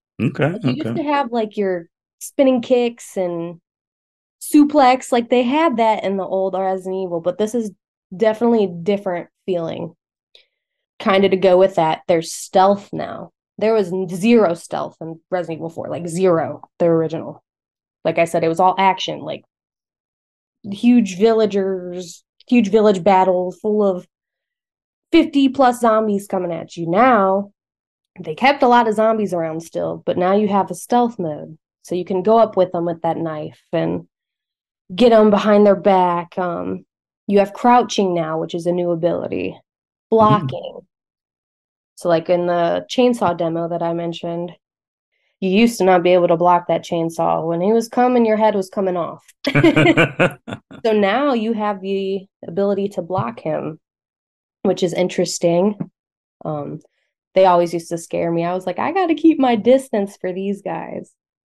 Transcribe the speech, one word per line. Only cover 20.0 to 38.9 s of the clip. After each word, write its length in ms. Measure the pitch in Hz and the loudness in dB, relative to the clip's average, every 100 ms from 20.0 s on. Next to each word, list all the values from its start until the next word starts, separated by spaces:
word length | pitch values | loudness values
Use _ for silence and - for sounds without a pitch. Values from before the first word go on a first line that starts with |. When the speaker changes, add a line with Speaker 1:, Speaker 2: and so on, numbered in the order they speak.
| _ _ _ _ _ _ | _ _ _ _ _ _
Speaker 2:
huge 540 | 202 196 240 247 196 180 | -14 -2 4 4 2 2
villagers, 1040 | 226 226 214 196 190 190 180 180 175 - _ _ - | 2 4 2 0 -2 -4 -8 -12 -14 -18 _ _ 0
huge 220 | 240 202 | 2 4
village 320 | 220 214 190 | 4 4 4
battle 480 | 180 185 185 180 180 | 4 4 4 2 -2
full 300 | 185 214 208 | -6 -2 0
of 240 | 202 180 175 _ _ _ _ _ _ _ _ _ _ | 0 -2 -8 _ _ _ _ _ _ _ _ _ _
fifty 360 | 330 311 285 269 | 2 2 2 2
plus 320 | 269 254 240 | 4 2 2
zombies 460 | 233 220 220 202 202 | 2 2 0 -2 -4
coming 260 | 190 175 | -6 -4
at 240 | 165 165 - | -6 -10 -10
you. 100 | 165 | -2
Now, 640 | 180 262 226 190 196 202 _ _ _ _ _ _ - | 2 4 4 2 0 -4 _ _ _ _ _ _ -16
they 140 | 165 | -14
kept 280 | 156 262 285 | -2 0 2
a 60 | 254 | 4
lot 200 | 240 240 | 4 4
of 60 | |
zombies 380 | 214 220 220 202 | 2 0 0 -2
around 300 | 175 165 160 | -4 -4 -8
still, 400 | 165 175 165 165 | -10 -8 -6 -6
but 140 | 165 175 | -6 -2
now 160 | 180 | 0
you 140 | 202 208 | 2 2
have 220 | 196 175 | 0 -2
a 40 | |
stealth 440 | 175 - 240 240 240 | -6 -2 0 0 -2
mode. 380 | 165 147 160 156 _ _ | -8 -8 -12 -20 _ _
So 120 | - | -8
you 100 | 175 | -8
can 180 | 175 185 | -4 -2
go 160 | 185 226 | 2 4
up 180 | 220 208 | 4 2
with 160 | 180 | 0
them 120 | 175 | 0
with 180 | 170 170 | -4 -4
that 140 | 165 160 | -4 -4
knife 460 | 160 151 156 - _ | -6 -8 -12 -16 _
and 340 | 165 165 175 170 _ _ _ _ _ _ _ - | -4 -2 -4 -10 _ _ _ _ _ _ _ -14
get 180 | 180 240 | 2 4
'em 180 | 226 214 | 6 6
behind 340 | 202 214 208 208 | 4 4 4 6
their 100 | 190 | 4
back. 600 | 208 190 180 175 170 - | 4 4 2 0 -6 -6
Um, 460 | 180 175 180 185 - _ _ _ - | -6 -6 -8 -10 -12 _ _ _ 0
you 120 | 202 | 2
have 140 | 196 | 2
crouching 600 | - 240 247 240 - 190 | 0 4 4 2 0 0
now, 240 | 175 160 160 | -2 -4 -4
which 140 | 165 | -6
is 120 | 175 170 | -6 -2
a 60 | |
new 180 | 175 175 | -2 -2